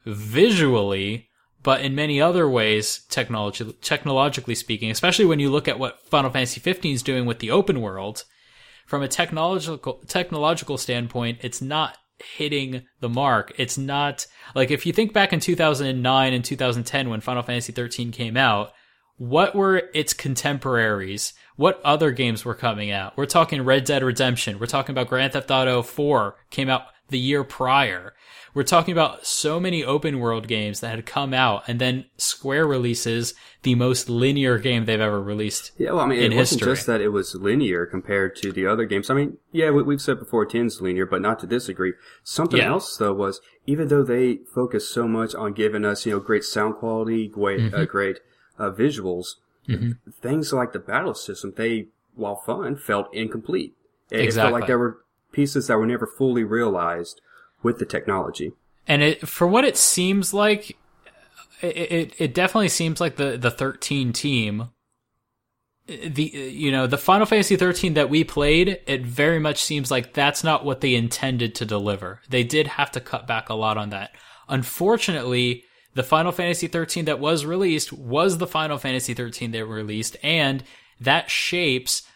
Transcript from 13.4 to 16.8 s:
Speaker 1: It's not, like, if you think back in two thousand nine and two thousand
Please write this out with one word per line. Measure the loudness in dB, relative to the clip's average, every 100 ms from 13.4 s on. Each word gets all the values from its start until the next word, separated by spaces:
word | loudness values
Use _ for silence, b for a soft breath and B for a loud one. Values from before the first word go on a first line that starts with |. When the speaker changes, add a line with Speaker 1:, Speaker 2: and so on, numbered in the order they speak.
| 0 -4
Speaker 1:
It's | -4 -4
not, | -2 0 -2 -4 -10 B B
like, | 0 2
if | 0 0
you |
think | 0 2
back | 2 2
in | 2
two | 0 2
thousand | 2 2 0 0
nine | 2 4 4
and | 0 -2
two | -2
thousand | -2 -2